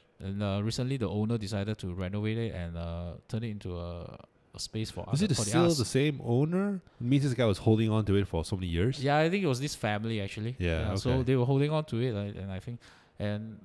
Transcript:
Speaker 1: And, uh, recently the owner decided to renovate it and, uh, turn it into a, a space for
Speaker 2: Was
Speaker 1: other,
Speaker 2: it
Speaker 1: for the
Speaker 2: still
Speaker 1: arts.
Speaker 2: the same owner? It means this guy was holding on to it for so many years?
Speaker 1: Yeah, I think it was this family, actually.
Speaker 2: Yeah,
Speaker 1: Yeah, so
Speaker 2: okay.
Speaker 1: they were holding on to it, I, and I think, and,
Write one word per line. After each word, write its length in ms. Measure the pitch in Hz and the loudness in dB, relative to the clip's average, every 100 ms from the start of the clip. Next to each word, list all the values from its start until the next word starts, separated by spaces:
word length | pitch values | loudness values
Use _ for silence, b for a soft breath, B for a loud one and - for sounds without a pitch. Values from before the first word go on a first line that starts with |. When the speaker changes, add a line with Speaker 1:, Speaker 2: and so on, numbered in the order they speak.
| b - | b -10
Speaker 1:
And, 180 | 95 98 | -8 -2
uh, 180 | 104 98 | 0 0
recently 340 | 107 117 127 135 | 0 -2 -2 -2
the 120 | 98 | 0
owner 280 | 104 107 117 | 0 0 0
decided 400 | 98 101 101 107 | -2 -2 -2 -4
to 140 | 95 | -6
renovate 440 | 87 92 104 107 110 | -4 -4 -2 -2 -2
it 160 | 113 | -4
and, 240 | 87 85 85 | -4 -6 -6
uh, 360 | 85 85 87 - - | -6 -6 -8 -10 -8
turn 160 | 110 | -6
it 60 | 117 | -4
into 280 | 104 95 87 | -6 -8 -8
a, 400 | 87 85 87 - - _ _ | -8 -10 -12 -16 -20 _ _
a 60 | - | -12
space 320 | - 110 - | -8 -6 -4
for 140 | - - | -6 -2
Speaker 2:
Was 120 | 135 | 0
Speaker 1:
other, 80 | 208 | 2
Speaker 2:
it 40 | 117 | 2
Speaker 1:
for 80 | |
the 60 | 104 | 2
Speaker 2:
still 140 | 135 | 4
Speaker 1:
arts. 140 | 175 151 | 4 4
Speaker 2:
the 80 | 107 | 2
same 360 | 131 151 135 | 2 2 0
owner? 580 | 120 120 151 180 202 190 - - | 0 2 2 0 -2 -4 -10 -6
It 60 | 120 | 2
means 180 | 139 | 2
this 100 | 139 | 2
guy 120 | 120 113 | 4 4
was 120 | 95 | 4
holding 320 | 117 110 113 | 4 4 4
on 160 | 107 101 | 2 4
to 100 | 101 | 2
it 120 | 98 | 2
for 160 | 82 80 | -2 -2
so 100 | 95 | -4
many 120 | 90 | -2
years? 340 | 82 110 139 | 2 2 2
Speaker 1:
Yeah, 160 | 135 147 | 2 4
I 120 | 165 | 4
think 140 | 196 | 2
it 40 | 175 | 0
was 120 | 123 | 0
this 160 | 143 - | -2 -4
family, 460 | 110 104 113 110 | -2 -2 -2 -2
actually. 340 | 98 - 110 131 | -4 -4 -6 -2
Speaker 2:
Yeah, 300 | 87 80 85 | 0 2 0
Speaker 1:
Yeah, 60 | 98 | 0
so 140 | 123 | 2
Speaker 2:
okay. 120 | 127 | 2
Speaker 1:
they 120 | 127 135 | 4 4
were 100 | 123 | 4
holding 260 | 135 147 | 4 2
on 140 | 156 151 | 0 -2
to 140 | 113 | -2
it, 120 | 127 | 0
I, 260 | 104 101 101 | -2 -4 -6
and 100 | 98 | -8
I 80 | 95 | -8
think, 200 | - 120 b b b - | -8 -12 b b b -6
and, 400 | 104 104 110 110 | -4 -4 -6 -12